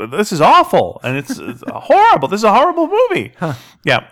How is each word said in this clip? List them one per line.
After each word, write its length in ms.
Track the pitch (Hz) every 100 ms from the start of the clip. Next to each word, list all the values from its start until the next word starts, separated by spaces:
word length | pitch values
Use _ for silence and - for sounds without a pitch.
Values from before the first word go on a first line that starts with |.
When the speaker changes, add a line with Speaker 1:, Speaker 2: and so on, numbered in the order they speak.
| 110
Speaker 1:
this 220 | 151 208
is 80 | 196
awful. 580 | - 247 233 170 92 -
And 140 | 123 135
it's, 220 | - 262
it's 240 | 73 120 -
<laughs> 40 |
horrible. 580 | - - 349 453 392 -
This 140 | 202
is 20 |
a 100 | 220
horrible 360 | 214 339 339 320
movie. 420 | 415 494 349 - -
Speaker 2:
Huh. 140 | 160 120 - _ 147
Speaker 1:
Yeah. 160 | 120 -